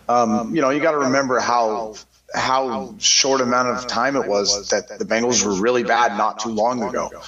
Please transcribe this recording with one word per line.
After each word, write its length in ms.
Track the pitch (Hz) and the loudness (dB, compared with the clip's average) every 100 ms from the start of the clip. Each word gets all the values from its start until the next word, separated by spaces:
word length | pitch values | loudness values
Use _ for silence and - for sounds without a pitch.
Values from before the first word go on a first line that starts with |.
| - | 0
Um, 460 | 120 113 113 113 156 | 2 2 0 -2 0
you 60 | |
know, 100 | 131 | 2
you 80 | 151 | 2
gotta 180 | 165 147 | 0 0
remember 420 | 135 135 135 120 | 2 2 2 0
how, 560 | 107 120 110 107 110 107 - _ - | 2 2 2 -2 -6 -12 -20 _ -10
how 600 | - 123 131 131 131 131 107 | -4 0 0 0 -4 -8 -2
short 440 | - - 135 135 | 2 2 4 2
amount 280 | 123 123 123 | 2 2 2
of 160 | 123 123 | -2 -4
time 300 | 113 131 139 | -2 0 0
it 120 | 101 | 0
was 420 | 101 98 104 98 | 0 0 -2 -2
that 280 | 107 - 104 | -2 -2 -8
the 80 | 95 | -2
Bengals 400 | 110 120 117 104 | 0 2 0 0
were 160 | 92 | 0
really 220 | 113 123 | 2 2
bad 340 | 113 113 117 107 | 2 2 2 0
not 220 | 107 104 | -2 -4
too 100 | 113 | -6
long 320 | 107 117 127 | -2 0 0
ago. 300 | 98 85 80 82 | -4 -4 -6 -10